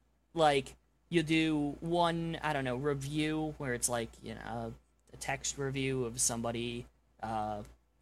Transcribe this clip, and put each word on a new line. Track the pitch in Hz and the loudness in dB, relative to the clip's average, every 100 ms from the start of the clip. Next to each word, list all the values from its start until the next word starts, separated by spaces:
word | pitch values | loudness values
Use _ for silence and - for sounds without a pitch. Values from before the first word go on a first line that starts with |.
| _ _ _ | _ _ _
Like, | 165 151 139 135 - _ _ _ | 4 6 6 2 -10 _ _ _
you | 165 | 2
do | 156 160 160 151 143 - | 4 4 4 2 0 -2
one, | 165 175 170 165 165 165 | -2 2 4 2 -2 -2
I | 156 | -2
don't | 147 | 0
know, | 131 123 | 0 0
review | 147 143 135 151 151 156 156 147 | 0 0 -2 0 0 0 -2 -4
where | 139 | -4
it's | 120 120 | -2 0
like, | 120 113 - | 0 -4 -8
you | 113 | -12
know, | 110 | -10
a, | 104 117 113 113 _ _ _ | -8 -6 -8 -10 _ _ _
a | - | -10
text | - 135 - - | -6 -4 -4 -4
review | 135 135 135 131 120 | -4 0 0 0 -2
of | 123 | 0
somebody, | - 117 117 117 120 120 120 _ _ - | 0 0 -2 -2 -4 -6 -10 _ _ -10
uh, | 110 110 107 104 - - _ _ | -4 -2 -2 -4 -8 -18 _ _